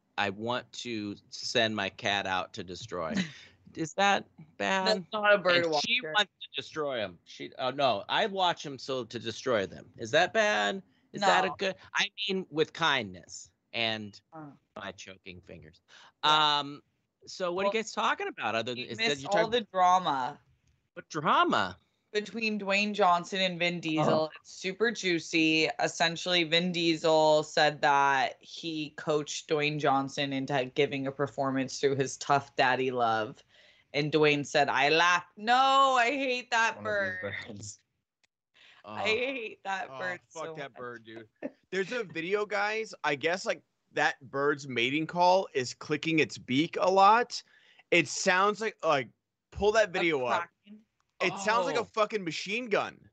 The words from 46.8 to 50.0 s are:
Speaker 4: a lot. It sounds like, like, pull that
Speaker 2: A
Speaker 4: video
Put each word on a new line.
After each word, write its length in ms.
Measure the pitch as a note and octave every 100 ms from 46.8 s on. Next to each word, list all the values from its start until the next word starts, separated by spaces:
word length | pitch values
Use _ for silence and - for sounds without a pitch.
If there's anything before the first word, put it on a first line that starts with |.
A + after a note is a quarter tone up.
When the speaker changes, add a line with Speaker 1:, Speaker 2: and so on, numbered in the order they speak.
Speaker 4:
a 100 | F#3
lot. 520 | G3 G3 A3+ A#3+ - - _ _ _ -
It 180 | E3+ D3
sounds 520 | - F#3+ F#3 G3+ G#3
like, 160 | A3 -
like, 240 | D#3+ C#3+ - _ _ _ _
pull 220 | - G3+
that 160 | A3 G#3
Speaker 2:
A 40 |
Speaker 4:
video 320 | F3+